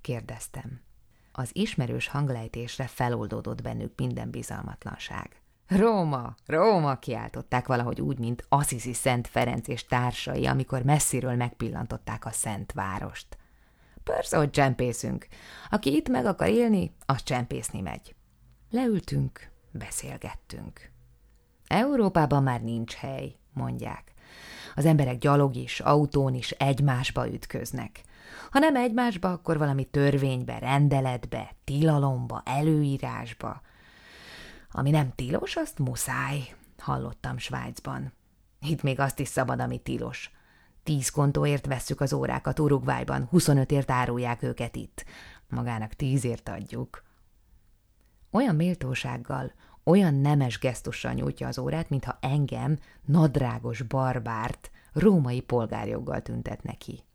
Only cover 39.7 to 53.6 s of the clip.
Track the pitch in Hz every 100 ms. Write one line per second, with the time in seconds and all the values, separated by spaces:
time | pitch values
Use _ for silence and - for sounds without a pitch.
39.7 | 123 - 120 120 131 - _ _ _ _
40.7 | - - 147 127 - 143 143 147 143 139
41.7 | 127 - 139 139 143 135 127 - 131 147
42.7 | 139 127 127 127 135 131 180 - 139 131
43.7 | 143 131 127 123 120 123 120 127 120 120
44.7 | 123 - - - - - - _ 120 120
45.7 | 113 110 - 135 135 120 113 - 92 127
46.7 | 117 127 - _ _ _ _ _ _ _
47.7 | _ _ _ _ _ - 202 269 156 175
48.7 | 175 127 127 127 123 120 139 131 - -
49.7 | - - 185 185 139 143 147 127 - 131
50.7 | 120 - - 127 127 139 139 127 127 131
51.7 | 156 165 139 127 - 131 147 139 120 131
52.7 | 151 - - - 160 156 131 127 117